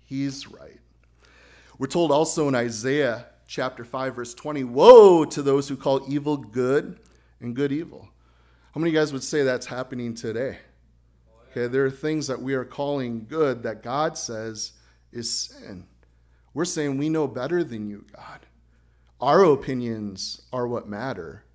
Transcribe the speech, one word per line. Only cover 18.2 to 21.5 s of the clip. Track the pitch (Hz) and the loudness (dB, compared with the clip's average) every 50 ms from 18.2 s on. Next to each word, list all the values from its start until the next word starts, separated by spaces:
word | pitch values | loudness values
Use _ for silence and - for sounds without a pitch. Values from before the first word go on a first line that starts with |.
| - - - - - _ _ _ _ _ _ _ _ _ _ _ _ _ _ _ | -20 -20 -20 -20 -20 _ _ _ _ _ _ _ _ _ _ _ _ _ _ _
Our | 120 131 147 180 196 | 2 4 6 6 8
opinions | 170 143 135 - 139 135 123 123 117 113 110 107 104 98 92 - - - - _ _ | 6 6 4 0 -6 -6 -6 -4 -6 -6 -6 -8 -10 -10 -10 -12 -12 -12 -16 _ _
are | - 127 123 | -6 -6 -4
what | 120 120 110 - | -4 -4 -6 -8
matter. | 107 104 101 120 135 123 95 82 78 69 107 _ _ | -10 -10 -8 -8 -8 -8 -10 -12 -14 -16 -18 _ _